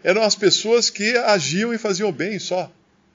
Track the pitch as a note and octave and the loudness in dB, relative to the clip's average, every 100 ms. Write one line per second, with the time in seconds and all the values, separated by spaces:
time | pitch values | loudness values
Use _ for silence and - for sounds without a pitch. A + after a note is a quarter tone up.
0 | E3 G3 G#3+ - G3 - G#3+ A#3 G#3+ - | 0 2 2 2 2 2 2 2 2 -2
1 | G#3 A#3+ A#3 G3+ C#3 F3 A#3 A3+ G#3+ F3+ | 0 2 2 2 0 -2 -2 -2 -4 -2
2 | G#3 C3+ F3+ G3 - F3+ D3+ _ _ _ | -2 -2 -6 -6 -4 -4 -6 _ _ _
3 | _ | _